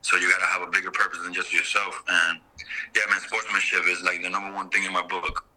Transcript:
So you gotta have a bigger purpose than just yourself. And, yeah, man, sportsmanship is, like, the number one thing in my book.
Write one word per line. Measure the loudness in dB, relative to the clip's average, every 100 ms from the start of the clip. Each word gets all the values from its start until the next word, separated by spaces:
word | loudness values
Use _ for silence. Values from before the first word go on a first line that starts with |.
So | 2 2
you | 4
gotta | 2 2
have | 0
a | 0
bigger | -2 -2
purpose | -2 -2 -2
than | -6
just | -4 0
yourself. | 0 2 0 -2 -6 0
And, | 4 4 0 _ -20 -10 -8 -2
yeah, | 0 2
man, | 2
sportsmanship | 0 -4 0 0 2 2 2
is, | 2
like, | 0 -2
the | -4
number | -4 -6
one | -8 -2
thing | -2
in | 0
my | -2
book. | -2 -4 -4 -6 -10